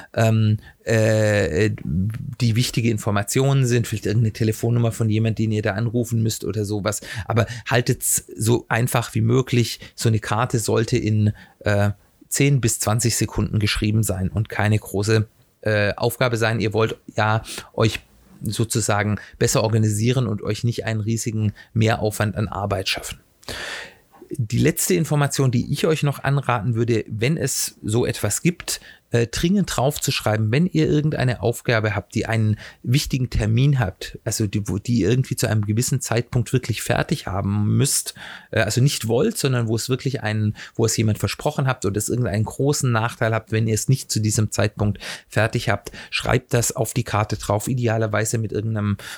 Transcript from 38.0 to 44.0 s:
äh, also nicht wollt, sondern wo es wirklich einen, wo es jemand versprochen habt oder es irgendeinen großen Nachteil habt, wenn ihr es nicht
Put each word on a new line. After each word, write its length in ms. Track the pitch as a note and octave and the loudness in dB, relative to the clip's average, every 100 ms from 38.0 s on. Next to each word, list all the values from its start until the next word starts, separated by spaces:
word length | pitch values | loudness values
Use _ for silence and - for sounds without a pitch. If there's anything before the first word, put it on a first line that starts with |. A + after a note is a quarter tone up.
| - - - - - | -4 -12 -16 -18 -4
äh, 80 | - | 0
also 200 | G#2+ A#2+ | 0 2
nicht 280 | C#3 - A2 | 2 2 0
wollt, 280 | A#2 A3 - | 2 2 0
sondern 320 | C#3 B2 A2 | 0 0 0
wo 80 | A2+ | -2
es 140 | - | -2
wirklich 320 | B2+ C3+ C3 | -2 -2 -4
einen, 340 | A2 G#2+ G#2+ - - | -2 0 0 -2 -6
wo 120 | - A2+ | -2 0
es 100 | - | 2
jemand 220 | A2 G#2 | 2 2
versprochen 480 | G#2 - D3+ - C3 | -2 -2 -2 0 0
habt 180 | B2+ | 0
oder 140 | G#2 G#2 | -2 -2
es 100 | - | -2
irgendeinen 380 | A#2+ A#2 G#2 G#2+ | -2 0 0 -2
großen 440 | - C3+ D3 B2+ | 0 0 0 0
Nachteil 440 | A#2 A2+ - A2+ | 0 -2 -2 -2
habt, 180 | A2+ - | -2 -2
wenn 160 | A2 A2 | 0 0
ihr 60 | |
es 160 | G#2+ - | 0 2
nicht 200 | C3 | 0